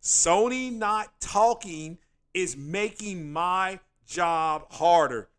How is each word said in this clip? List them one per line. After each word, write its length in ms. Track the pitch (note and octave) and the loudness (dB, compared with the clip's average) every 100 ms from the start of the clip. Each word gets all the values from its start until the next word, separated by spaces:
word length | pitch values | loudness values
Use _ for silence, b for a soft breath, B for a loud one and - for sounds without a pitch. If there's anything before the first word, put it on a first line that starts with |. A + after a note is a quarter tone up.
Sony 680 | - - - F3 A3+ B3+ B3+ | 0 0 4 4 4 0 -6
not 480 | A#3 G#3+ G#3+ G#3+ _ | -6 -2 -2 -4 _
talking 760 | - G3+ A3 A#3 G#3 D#3+ D#3 E3+ _ _ _ | -6 2 2 2 -6 -12 -12 -14 _ _ _
is 220 | - F#3 C#3 | -6 -6 -6
making 760 | C#3+ F3+ G#3+ - G#3 F#3 D3+ | -8 -4 -4 -6 -10 -10 -8
my 480 | D3+ F3 F3+ F#3+ F#3+ _ _ _ | -4 -2 0 -2 -6 _ _ _
job 640 | - E3+ E3 D#3+ D#3 D3+ | -2 0 2 0 -2 -6
harder. 560 | - D#3+ E3+ D3+ A#2+ G2+ | 0 6 6 6 0 -10